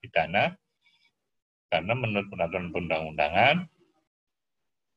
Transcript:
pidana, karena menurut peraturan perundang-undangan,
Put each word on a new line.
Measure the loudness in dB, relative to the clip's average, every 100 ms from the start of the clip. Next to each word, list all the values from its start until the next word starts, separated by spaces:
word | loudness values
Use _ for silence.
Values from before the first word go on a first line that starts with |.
pidana, | -4 0 2 2 0 -2 _ _ _ _ _ _ _ _ _ _ -2
karena | -2 0
menurut | -2 0 -2 -4
peraturan | -2 -2 -2 -4
perundang-undangan, | -4 -2 -2 -2 -2 0 4 4 2 -2 _ _ _ _ _ _ _ _ _ _ _ _